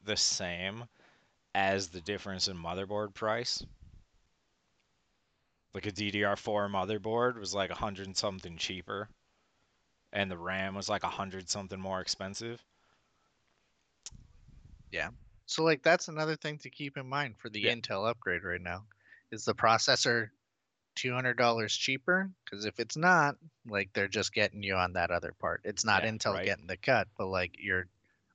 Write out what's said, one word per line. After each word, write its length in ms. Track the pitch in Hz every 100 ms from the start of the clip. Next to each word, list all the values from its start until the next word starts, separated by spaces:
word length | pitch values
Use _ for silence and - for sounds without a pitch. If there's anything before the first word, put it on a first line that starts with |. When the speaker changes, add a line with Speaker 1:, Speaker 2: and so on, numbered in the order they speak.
Speaker 1:
the 140 | 101 104
same 680 | - - 90 87 95 110 120 _ _ _ _ _ _
as 340 | 98 98 98 90
the 120 | 90
difference 480 | 80 101 104 92 98
in 80 | 90
motherboard 560 | 85 90 98 104 104
price. 500 | - 110 117 123 - - - - - - _ _ _ _ _ _ _ _ _ _ _ _ _ _ _ _
Like, 100 | 98
a 80 | 104
D 180 | 95 104
D 140 | 101
R 120 | 101 101
four 320 | - 104 101
motherboard 720 | 101 95 107 107 117 123 117
was, 160 | 95
like, 160 | 101 92
a 40 | 85
hundred 400 | 107 95 95 95
something 400 | 107 92 90 82
cheaper, 540 | - 95 87 98 110 - _ _ _ _ _ _ _ _ _
and 180 | 104 98
the 80 | 87
ram 360 | 87 95 95
was, 140 | 98 98
like, 160 | 101
a 40 | 104
hundred 420 | - 95 95 90
something 280 | 104 95 95
more 220 | 95 92
expensive. 640 | 90 - 95 98 117 120 _ _ _ _ _ _ _ _ _ _ _ _ _ _ - - - - - - - - -
Speaker 2:
Yeah. 200 | 87 76 120 - - -
So, 180 | -
like, 180 | 165 156
that's 260 | 160 175 -
another 280 | 156 156 156
thing 220 | 151 147
to 100 | 131
keep 300 | - 143 139
in 100 | 131
mind 280 | 139 135 -
for 100 | 113
the 120 | 104
Speaker 1:
Yeah. 140 | 107
Speaker 2:
Intel 320 | 117 - 98 110
upgrade 380 | 117 - 87
right 160 | 95 90
now. 240 | 87 92 107 _ _ - _
Is 160 | 110 -
the 80 |
processor 720 | - 113 113 - 123 131 120 110 - _ _ _ _ _
two 200 | - 131
hundred 240 | 123 127 120
dollars 360 | 120 113 107
cheaper? 560 | - - 135 - 185 190 -
'Cause 220 | - 101 107
if 120 | -
it's 200 | 117 156
not, 380 | 175 175 143 - 160 _ 117
like, 240 | 101 98
they're 140 | 107 98
just 260 | 107 95
getting 280 | 110 104 104
you 120 | 98
on 180 | 92 90
that 180 | 90 87
other 220 | 87 85
part. 300 | - 85 -
It's 220 | 98 98 110
not 160 | 98
Speaker 1:
Yeah, 80 | 113
Speaker 2:
Intel 240 | 110 110
Speaker 1:
right. 100 | 95
Speaker 2:
getting 220 | 98 98 90
the 100 | -
cut, 320 | - 120 95 -
but, 120 | 95
like, 300 | 95 90 -
your 300 | 101 92 90 _ _ _ _